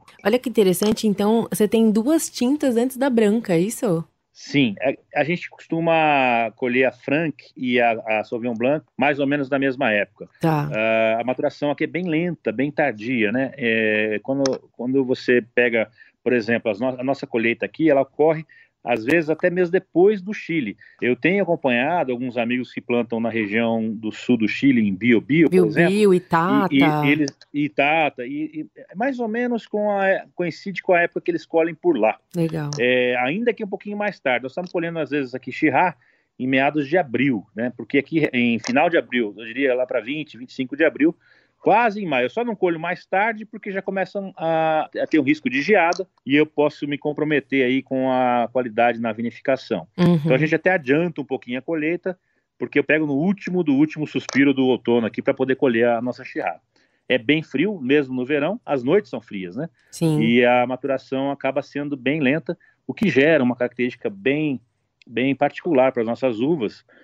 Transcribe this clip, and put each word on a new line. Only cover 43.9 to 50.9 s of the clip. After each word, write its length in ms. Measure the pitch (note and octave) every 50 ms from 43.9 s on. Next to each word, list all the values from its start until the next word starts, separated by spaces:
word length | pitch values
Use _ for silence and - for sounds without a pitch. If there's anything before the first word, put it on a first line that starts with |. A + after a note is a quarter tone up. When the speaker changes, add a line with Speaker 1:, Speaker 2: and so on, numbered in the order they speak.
| F#3+ F#3+ F#3 F#3 - G3+ G3 F#3+ -
Speaker 2:
a, 500 | - D#3+ E3 E3 D#3+ D#3+ D#3+ D#3 D#3 C3+ - - G#2+
a 60 | C3+
ter 100 | - -
um 60 | D#3 C3
risco 260 | C3 D#3 D3+ - B2+
de 140 | B2 C#3 D3
geada 440 | E3 G#3+ F#3+ E3 E3+ F3+ F3+ F#3+ - _ _ -
e 120 | C3 C#3
eu 100 | D3 D#3
posso 420 | D3+ _ - D3 D3+ - - D3+
me 80 | C#3+ D3
comprometer 720 | C#3 - D3+ D3 - D3+ D3+ D3+ C#3 - _ C#3 C3+ B2+
aí 160 | B2 C3 C3+
com 300 | C3 - C3+ C3 C3 C3
a 360 | B2+ B2+ B2+ B2 A#2+ A#2+ A#2 A2 -
qualidade 460 | C3 B2 A#2 G#2+ A2+ A#2 A#2+ A#2+ A2+
na 100 | A#2 A#2
vinificação. 760 | G#2+ A2 A#2 A#2 - - - - C3 - - - A2+ F2 D#2+ - _
Speaker 1:
Uhum. 160 | - F3+ F3 F3
Speaker 2:
Então 220 | D#3+ C#3+ E3 C3
a 20 |
gente 160 | - D#3 D#3 E3
até 160 | D#3 - F#3
adianta 520 | F#3 F#3 C#3 A#2+